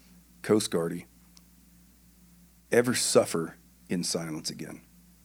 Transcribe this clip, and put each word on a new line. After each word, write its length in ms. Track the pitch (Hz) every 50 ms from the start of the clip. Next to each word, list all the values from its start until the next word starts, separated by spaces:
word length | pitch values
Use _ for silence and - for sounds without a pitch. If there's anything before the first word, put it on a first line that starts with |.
| _ - - - _ _ _ -
Coast 280 | - - 107 107 - -
Guardie 360 | - 87 82 85 85 85 - - _ - - _ - - - _ _ _ _ _ _ _ _ _ _ _ _ _ _ _ - - _ _ _ _ _ _ _ -
ever 240 | - 117 123 123 113
suffer 640 | - - - - - 101 - - 85 82 82 - - - - _ _ _ -
in 160 | 101 87 87
silence 460 | - - 87 82 80 78 78 80 -
again. 320 | - - - - - - - _ _ - _ _ _ _